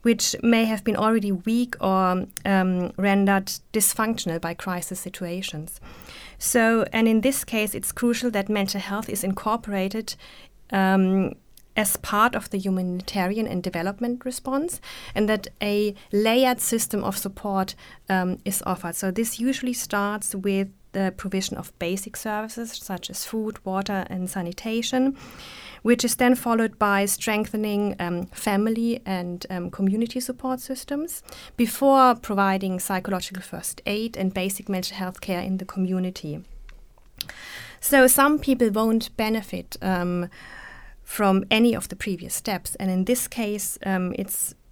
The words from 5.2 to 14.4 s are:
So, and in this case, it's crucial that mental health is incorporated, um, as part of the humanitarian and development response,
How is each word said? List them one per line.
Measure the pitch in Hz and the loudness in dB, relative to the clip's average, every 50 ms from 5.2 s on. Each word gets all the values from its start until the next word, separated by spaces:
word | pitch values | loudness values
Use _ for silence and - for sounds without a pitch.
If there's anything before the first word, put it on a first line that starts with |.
| 185 170 175 185 190 - - 151 160 - - - - - - - - - - - - - - - | -6 -6 -6 -6 -6 -8 -8 -8 -10 -10 -12 -16 -16 -18 -18 -18 -18 -18 -18 -18 -18 -18 -12 -6
So, | - - - 240 226 226 226 226 - - | -2 2 4 6 6 6 6 4 2 2
and | - 220 226 226 | 2 4 4 6
in | 220 220 | 6 6
this | 208 269 269 - | 4 4 2 0
case, | - - 233 220 214 214 - | -4 -2 -2 -2 -2 -2 -4
it's | - - - | -6 -6 -6
crucial | - - 240 240 233 233 247 247 | -4 0 2 2 2 2 0 -2
that | 214 202 196 202 | 0 0 0 0
mental | 214 202 196 190 208 196 | 0 0 0 0 -2 -4
health | - 196 196 214 226 - | -6 -4 -4 -6 -4 -4
is | - 196 - | -4 -4 -2
incorporated, | 190 190 - - 214 220 226 - 208 202 190 190 190 202 220 220 - - - - - - - - - _ - - - | -2 -2 -2 -2 -2 -2 -2 -2 -4 -2 -2 -2 -2 -2 -6 -6 -8 -10 -12 -14 -20 -20 -20 -20 -20 _ -20 -10 -2
um, | 196 196 190 190 190 190 190 185 190 190 185 - - - _ _ - - - - - | 0 2 4 6 6 6 6 6 4 4 2 0 -2 -8 _ _ -20 -20 -14 -6 -2
as | 214 214 208 - | -2 0 0 -2
part | - - - 214 208 220 247 247 | -4 -4 0 2 4 4 4 4
of | 220 - - | 0 -6 -4
the | - 196 | -4 -4
humanitarian | 190 196 190 185 185 180 180 180 185 - - 202 180 185 208 226 220 - | 0 0 0 0 0 -2 -2 -4 -6 -4 -2 0 0 0 0 -2 -2 -2
and | - 180 | -2 -2
development | 175 185 175 170 170 196 202 - 233 240 247 247 - | -4 -2 -4 -2 -2 -4 -4 -4 -4 -4 -4 -4 -6
response, | 254 247 - | -8 -8 -6